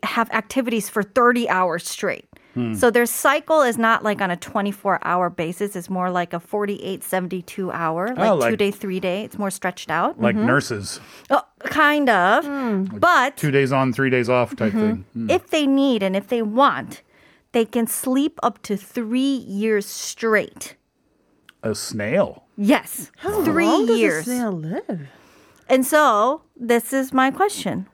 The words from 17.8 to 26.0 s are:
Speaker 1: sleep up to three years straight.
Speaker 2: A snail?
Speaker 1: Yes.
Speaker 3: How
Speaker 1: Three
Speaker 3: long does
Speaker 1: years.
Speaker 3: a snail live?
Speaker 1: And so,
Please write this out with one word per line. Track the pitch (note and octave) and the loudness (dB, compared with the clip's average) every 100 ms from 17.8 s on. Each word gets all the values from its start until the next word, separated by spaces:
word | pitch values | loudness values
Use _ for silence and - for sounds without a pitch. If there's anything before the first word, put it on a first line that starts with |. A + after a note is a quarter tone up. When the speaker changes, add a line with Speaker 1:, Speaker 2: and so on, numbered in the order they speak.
| A3 | -2
Speaker 1:
sleep | - C4 C4 D4 - | -4 -2 0 0 -2
up | A#3+ - | -4 -4
to | - G3+ | -6 -8
three | - B3 A3 B3+ C#4 C4+ - | -6 -8 -2 0 0 -2 -4
years | G3 A3 G#3 G3+ | -2 0 0 -2
straight. | - - - A3+ G#3+ - - - - _ _ _ _ _ _ _ _ | -8 -10 -4 0 2 0 -8 -16 -18 _ _ _ _ _ _ _ _
Speaker 2:
A | A2+ G#2 | -6 -6
snail? | - A2 G#2 E3+ F3+ - _ - | -6 -6 -2 0 0 -4 _ -2
Speaker 1:
Yes. | G3+ C4+ - - D3 - | 2 2 0 -12 -14 -10
Speaker 3:
How | F4 G#4 | -4 0
Speaker 1:
Three | D#4+ D#4 E4 | 0 2 2
Speaker 3:
long | E4+ G#4 | 2 2
does | A4 | 2
Speaker 1:
years. | G#3 D#3 F3+ | 2 0 -2
Speaker 3:
a | |
snail | B3 A3+ | -4 -2
live? | F3 D#3 C4 - F3 C#3 - _ _ _ _ - | -4 -6 -8 -6 -10 -10 -20 _ _ _ _ 0
Speaker 1:
And | C4 C4 | 2 4
so, | D4+ | 4